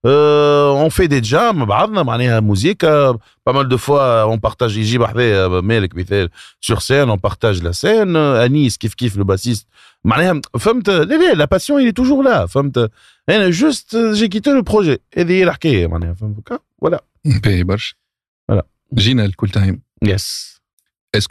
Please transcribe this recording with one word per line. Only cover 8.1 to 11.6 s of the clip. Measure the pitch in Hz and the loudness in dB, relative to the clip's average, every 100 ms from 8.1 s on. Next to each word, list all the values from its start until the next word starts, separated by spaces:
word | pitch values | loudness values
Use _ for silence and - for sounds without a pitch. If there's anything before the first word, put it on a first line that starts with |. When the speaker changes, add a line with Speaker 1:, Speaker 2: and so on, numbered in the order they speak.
| 165 | 0
Speaker 1:
Euh, | 147 123 | 2 2
Anis, | 123 147 135 - | 2 2 0 0
kif | 113 | -8
kif, | - 123 101 | -4 -4 -2
le | |
bassiste. | 98 95 123 110 - _ - _ | -2 0 -2 -6 -8 _ -20 _
معناها، | - 113 180 160 - 123 | -2 0 2 0 -4 -4
فهمت؟ | 202 247 190 | 0 0 0
لا، | 185 160 311 359 | 0 0 2 2
لا، | 196 | 2
la | 147 | 2
passion, | 190 | 0